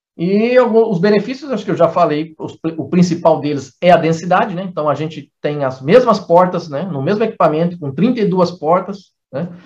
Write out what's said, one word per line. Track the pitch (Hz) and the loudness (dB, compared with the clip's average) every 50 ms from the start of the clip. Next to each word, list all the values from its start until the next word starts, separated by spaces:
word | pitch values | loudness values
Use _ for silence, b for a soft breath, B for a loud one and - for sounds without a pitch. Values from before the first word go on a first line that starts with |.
| _ _ _ | _ _ _
E | - 170 175 196 208 226 240 254 254 | -6 -2 0 0 2 2 4 4 4
algum-, | 247 220 220 226 226 214 | 4 4 4 2 2 2
os | 202 165 | 2 2
benefícios, | 175 214 208 202 208 233 262 - 311 277 | 2 2 2 2 0 -2 -8 -10 -8 -8
acho | 247 202 - | -8 -6 -4
que | - | -2
eu | 170 | 0
já | - 170 160 | 2 2 2
falei, | - 185 170 151 147 147 160 160 - - | 2 2 0 0 0 -2 -6 -8 -10 -12
os | - 143 - | -12 -12 -10
pri-, | - - 160 165 | -8 -8 -8 -6
o | 160 135 | -8 -6
principal | - 175 180 175 170 160 - - 165 156 143 | 0 2 2 2 2 2 0 2 2 2 2
deles | 135 147 147 135 - - _ - | 0 -4 -4 -4 -6 -10 _ 0
é | 175 175 | 2 4
a | 175 | 4
densidade, | 143 147 160 165 160 180 175 175 196 233 226 175 | 4 4 2 -2 -2 -2 0 0 0 0 -2 -4
né? | 170 | -8
Então, | 196 185 - 156 151 151 | -8 -8 -6 -4 -2 -2
a | 139 | -2
gente | 123 156 151 - 143 131 _ _ _ | -2 -4 -8 -8 -12 -16 _ _ _
tem | - 151 147 147 139 | -6 -6 -4 -4 -4
as | 131 131 135 | -4 -6 -4
mesmas | 131 143 202 254 254 233 202 - | 0 4 4 4 4 4 0 0
portas, | - - 170 175 180 180 180 170 175 165 | 0 2 4 4 4 2 0 -4 -6 -6
né, | 139 139 | -8 -8
no | 180 196 151 139 | -6 -6 -6 -4
mesmo | 135 165 208 220 233 | -2 -2 -2 -2 -2
equipamento, | 214 - - 190 156 151 156 170 175 175 - | -4 0 0 0 2 2 0 -2 -2 -4 -6
com | - 139 | -8 -8
trinta | 135 139 185 254 254 240 | -2 0 0 0 0 0
e | 202 175 | 0 0
duas | 180 185 175 175 | 0 0 0 -2
portas, | - - 143 151 170 185 185 - 202 - - _ _ _ _ _ | -2 -4 -2 0 0 0 -2 -4 -12 -14 -16 _ _ _ _ _
né, | 123 135 170 180 175 B B | -10 -8 -8 -10 -12 B B